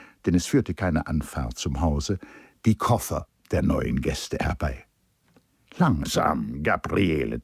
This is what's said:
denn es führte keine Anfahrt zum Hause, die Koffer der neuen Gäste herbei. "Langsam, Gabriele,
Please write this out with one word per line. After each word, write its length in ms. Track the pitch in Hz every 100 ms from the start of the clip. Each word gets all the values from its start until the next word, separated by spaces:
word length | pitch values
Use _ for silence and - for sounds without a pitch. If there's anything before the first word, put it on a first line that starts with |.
| - _ -
denn 100 | 87
es 100 | -
führte 280 | 143 107
keine 340 | 82 92 73 -
Anfahrt 500 | 78 - 73 64 -
zum 220 | 73 69
Hause, 400 | 80 73 - 98 - - - _ 113
die 100 | 107
Koffer 500 | - 117 - 78 - _ -
der 100 | -
neuen 400 | - - - -
Gäste 340 | - - - -
herbei. 460 | 73 - 71 60 - _ _ _ _ _ _ _ _ -
"Langsam, 840 | 170 80 - - 78 71 53 -
Gabriele, 800 | 92 87 - 98 92 76 57 57